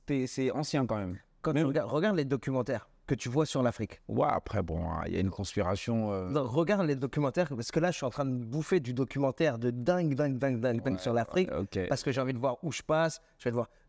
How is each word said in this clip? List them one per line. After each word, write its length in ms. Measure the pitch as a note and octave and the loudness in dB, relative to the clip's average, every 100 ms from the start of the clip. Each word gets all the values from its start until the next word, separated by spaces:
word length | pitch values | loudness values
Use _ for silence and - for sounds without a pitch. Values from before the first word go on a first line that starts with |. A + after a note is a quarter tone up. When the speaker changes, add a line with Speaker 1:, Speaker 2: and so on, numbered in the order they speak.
| - | -4
Speaker 1:
t'es, 200 | C#3 B2+ | -2 0
c'est 240 | - C3 | 0 0
ancien 340 | C3+ D3+ D3+ B2 | 0 0 0 2
quand 120 | G#2+ | 0
même. 200 | F#2 F2+ - _ | -2 -6 -12 _
Speaker 2:
Quand 100 | D#3+ | 0
Speaker 1:
Même 120 | D3 | 2
Speaker 2:
tu 40 | D#3 | 2
regardes, 220 | C3+ G2 | 2 0
regarde 260 | C#3 G3+ F#3+ | 2 2 2
les 80 | |
documentaires 640 | C#3 C3+ C3+ C3 B2 A#2 - _ - | 0 -2 0 -2 0 -4 -6 _ -4
que 80 | |
tu 140 | B2 B2 | -2 0
vois 180 | C3 D3+ | 0 2
sur 160 | C#3+ | 2
l'Afrique. 400 | B2 - G#2+ - - | 0 0 -6 -8 -4
Speaker 1:
Ouais, 180 | A2+ D3 | 0 2
après, 360 | - - G#2 | 0 0 -2
bon, 260 | E2+ D#2+ E2 | -2 -2 -2
hein, 120 | D#2+ E2 | -4 -2
il 80 | |
y 20 | F2 | 0
a 40 | |
une 100 | F#2+ | 0
conspiration, 800 | - G2 - F2 G2 - A2+ G#2+ | -2 -4 -2 0 0 0 0 0
euh. 180 | G2 F#2 | -2 0
Speaker 2:
Non, 160 | D3 | -2
regarde 400 | B2+ C3 E3 G3+ E3 | 0 2 2 2 2
les 80 | C3+ | 0
documentaires, 520 | B2+ - C#3+ F3 E3+ | -2 0 0 0 -2
parce 200 | B2 A#2 | -4 -2
que 80 | - | 0
là, 140 | F3 | 0
je 60 | E3 | 0
suis 60 | |
en 60 | C3+ | -4
train 140 | B2+ | -2
de 100 | C#3 B2+ | -2 -2
bouffer 360 | A2+ C#3+ D#3 F#3 | -2 -4 2 2
du 120 | B2 | 2
documentaire 680 | B2 C3 C#3 C#3 - D#3+ A#2 | -2 -2 0 0 2 0 2
de 100 | B2 | 0
dingue, 460 | A#2+ A#2+ F3+ E3 C#3 | 2 2 2 2 2
dingue, 220 | D3 B2+ | 0 0
dingue, 200 | C#3 B2 | 0 2
dingue, 240 | B2 A#2 | 0 0
dingue 120 | C3+ | 0
Speaker 1:
Ouais, 40 | - | -2
Speaker 2:
sur 140 | - | 0
l'Afrique, 360 | A#2 A2+ F3+ F#3 | 0 2 0 0
Speaker 1:
ouais, 60 | D2 | 0
ok. 280 | G2 G2+ F#2 | -2 -2 -2
Speaker 2:
parce 140 | - | -2
que 80 | - | 0
j'ai 100 | B2+ | 0
envie 120 | C3 | -2
de 60 | B2+ | 0
voir 200 | C3 B2 | -2 -2
où 80 | E3 | -4
je 100 | - | -6
passe, 380 | - D#3 E3 - - _ | 0 2 2 -2 -14 _
j'ai 120 | B2 | -2
envie 20 | |
de 40 | A#2 | -2
voir, 120 | A2+ _ | -2 _